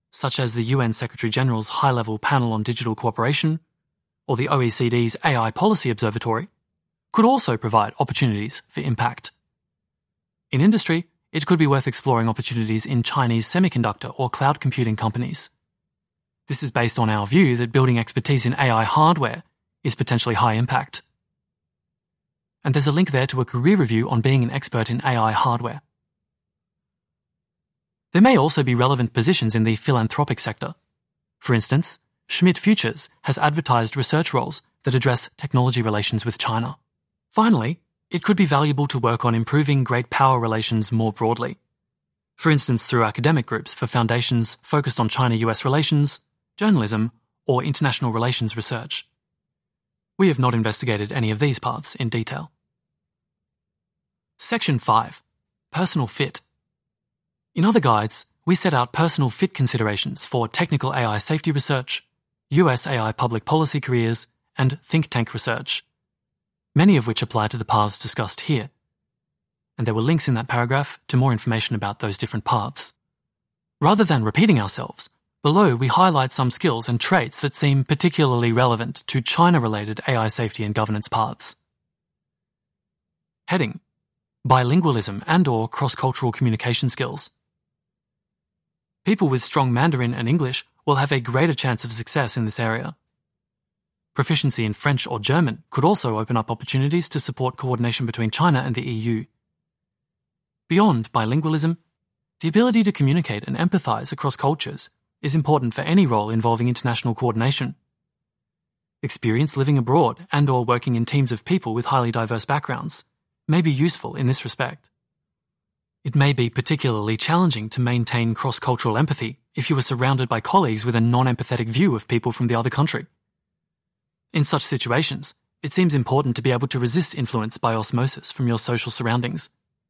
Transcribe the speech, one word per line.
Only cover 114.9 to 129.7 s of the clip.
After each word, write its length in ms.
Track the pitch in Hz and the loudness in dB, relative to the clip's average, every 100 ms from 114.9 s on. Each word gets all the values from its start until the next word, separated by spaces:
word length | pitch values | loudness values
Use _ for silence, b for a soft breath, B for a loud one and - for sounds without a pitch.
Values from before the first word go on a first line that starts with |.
| _ _ _ _ _ _ _ _ _ _ _ | _ _ _ _ _ _ _ _ _ _ _
It 100 | - | -2
may 180 | 139 139 | 2 2
be 160 | 131 120 | 2 0
particularly 680 | - - 156 131 110 104 113 | -2 -2 0 0 0 -2 -2
challenging 520 | - 165 180 110 107 | 0 2 2 0 -4
to 100 | - | -2
maintain 540 | 120 123 113 120 117 | 0 0 0 0 0
cross-cultural 640 | 110 131 - - 123 120 110 | -2 -2 -2 -2 -2 0 0
empathy 440 | 156 147 113 135 _ | 0 -2 -6 -8 _
if 140 | - 123 | -6 0
you 80 | 143 | 0
are 60 | |
surrounded 460 | 123 123 127 135 127 | 0 0 2 2 0
by 120 | 113 | -2
colleagues 460 | - 190 151 107 113 | 0 2 2 0 0
with 80 | |
a 60 | 117 | 2
non-empathetic 680 | 117 123 131 120 - 120 113 | 4 4 2 0 -2 -4 -2
view 260 | 113 190 117 | 0 2 0
of 120 | - | -2
people 220 | 120 123 | -2 -2
from 160 | - 117 | -2 0
the 80 | |
other 160 | 117 120 | 0 0
country. 360 | - 151 - - _ _ _ _ _ _ _ _ _ _ _ _ | 0 0 -2 -8 _ _ _ _ _ _ _ _ _ _ _ _
In 120 | 160 | -2
such 180 | 147 147 | 0 0
situations, 720 | - 123 - 120 156 135 - - _ _ | -2 -2 0 0 0 -4 -8 -10 _ _
it 120 | 151 | -4
seems 220 | - 180 | 0 2
important 420 | 143 117 131 143 120 | 2 0 0 0 -2
to 60 | |
be 100 | 127 | -2
able 160 | 123 131 | -2 -2
to 100 | 131 | -2
resist 380 | 120 143 - - | -2 0 -2 -4
influence 420 | 123 120 110 - | -4 -4 -4 -4
by 160 | 120 | -2
osmosis 560 | 113 107 120 131 - - | -2 -2 0 -2 -4 -8
from 160 | - 123 | -4 -2
your 120 | 113 | -2
social 340 | - 120 - | -2 -4 -4
surroundings, 580 | - 120 120 120 90 - _ _ | -4 -2 -2 -2 -6 -8 _ _